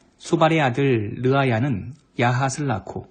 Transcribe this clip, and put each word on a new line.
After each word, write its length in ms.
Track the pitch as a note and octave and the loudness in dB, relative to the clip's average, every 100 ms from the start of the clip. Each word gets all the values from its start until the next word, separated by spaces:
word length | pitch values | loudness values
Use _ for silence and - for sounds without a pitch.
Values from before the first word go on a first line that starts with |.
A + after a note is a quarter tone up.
| _ _ | _ _
소발의 420 | - E3 D#3 D#3+ | -4 2 2 4
아들 540 | C3+ A#2+ C#3 A#2 G2+ - | 2 2 2 2 -2 -2
르아야는 720 | B2+ C#3 C3+ A2+ C#3 G2 G2 - _ - | 0 2 2 2 0 -2 -8 -16 _ -2
야핫을 480 | A#2+ B2 C#3 B2+ C#3+ | 0 2 -2 -2 -4
낳고, 400 | A2 - - - | -4 -6 -12 -14